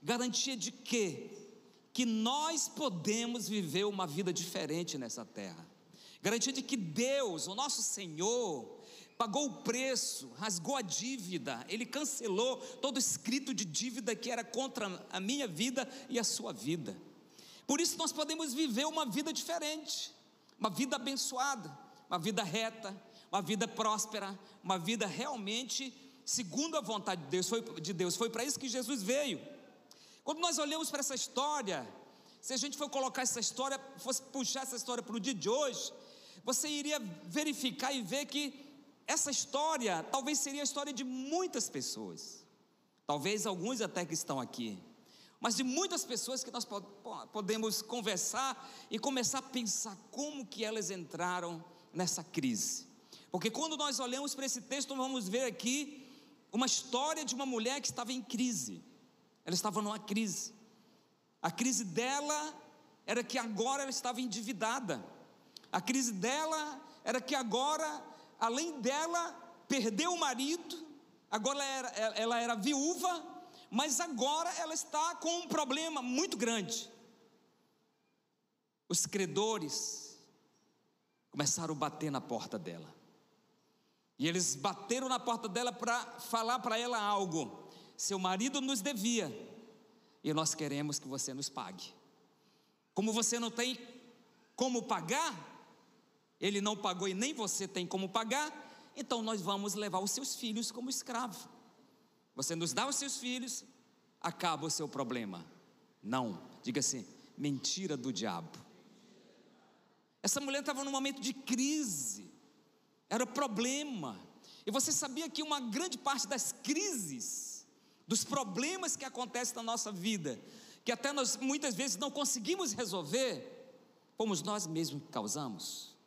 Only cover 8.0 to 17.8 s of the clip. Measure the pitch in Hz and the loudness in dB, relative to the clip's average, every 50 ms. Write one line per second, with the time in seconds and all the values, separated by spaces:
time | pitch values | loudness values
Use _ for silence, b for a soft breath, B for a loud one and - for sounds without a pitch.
8 | 202 170 151 151 180 214 240 247 240 196 156 131 110 - - B B B B B | -6 -8 -4 0 2 2 2 2 2 0 -2 -2 -6 -10 -14 B B B B B
9 | B B B - 139 214 196 277 294 269 185 - - - 226 247 262 269 262 - | B B B 0 0 2 4 2 2 2 -2 -2 -2 0 2 2 2 2 2 2
10 | - - - - 139 127 117 127 185 220 190 175 160 214 277 269 233 180 147 - | 0 -2 -2 -6 -8 -10 -8 -4 -2 -2 -2 0 0 0 0 0 0 0 -2 -2
11 | 208 247 269 254 185 175 185 165 123 139 131 117 123 147 185 220 240 233 - 277 | -2 -2 -4 -4 -4 -2 -4 -2 -2 -2 -4 -4 -4 -4 -4 -4 -2 -2 -2 -2
12 | 302 - - - 233 220 185 196 233 262 254 262 B B B B - 277 247 269 | -2 -2 -2 -2 0 0 2 4 4 2 2 0 B B B B -2 0 2 2
13 | 240 - - - - - 240 277 269 254 254 180 226 170 147 - 214 254 226 254 | 2 2 2 0 0 0 0 0 0 0 -2 -2 -2 -2 -2 -2 -2 -2 -4 -2
14 | 220 233 226 220 220 226 247 226 226 233 - 220 269 269 262 - 220 196 180 - | -2 -2 -2 -2 -2 -2 -2 -2 -2 -2 0 0 0 0 0 -2 -2 -2 -2 -6
15 | - - - 185 190 202 269 285 277 214 170 147 226 262 247 269 - B B B | -8 -6 -4 -2 0 0 2 2 0 0 0 2 2 2 2 0 -2 B B B
16 | B B - 233 226 - - - - - - 98 104 139 165 175 135 98 95 92 | B B 0 2 2 2 0 0 -2 -4 -6 -4 -2 0 0 0 -2 -6 -8 -10
17 | - - - - - B B B B B B B B - 277 302 | -12 -18 -20 -20 -20 B B B B B B B B 2 2 4